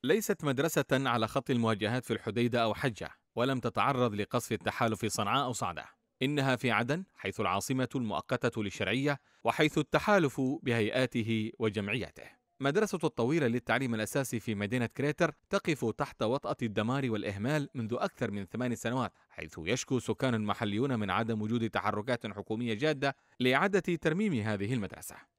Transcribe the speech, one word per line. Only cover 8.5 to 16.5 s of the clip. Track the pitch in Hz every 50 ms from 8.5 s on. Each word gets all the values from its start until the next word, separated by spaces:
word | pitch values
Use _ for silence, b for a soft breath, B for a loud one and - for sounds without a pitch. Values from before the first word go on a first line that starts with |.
| - 113
للشرعية، | 107 98 - - 104 92 107 127 139 147 143 131 b b b b b
وحيث | 113 - - 156 151 - 156
التحالف | 147 _ - 151 - - 208 196 160 135 - -
بهيئاته | 131 127 143 - - 131 120 117 104 107 - 131 131 123 - 120 107 113 113 110 107 113 - -
وجمعياته. | 110 110 95 107 101 101 107 117 92 - _ - 58 - - _ _ _ _ _
مدرسة | 131 139 143 208 220 202 - 170 -
الطويلة | 147 _ - 117 123 156 170 143
للتعليم | 117 117 123 _ - 113 123 135 120 113
الأساسي | 107 107 - - 143 135 - - 113
في | - - 107
مدينة | 101 104 101 120 127 120
كريتر | 107 - - 127 147 151 - 180 - - _ _ _
تقف | - 202 - 190 151 - -
تحت | 113 - - 143 - - _
وطأة | 120 107 123 143 - 104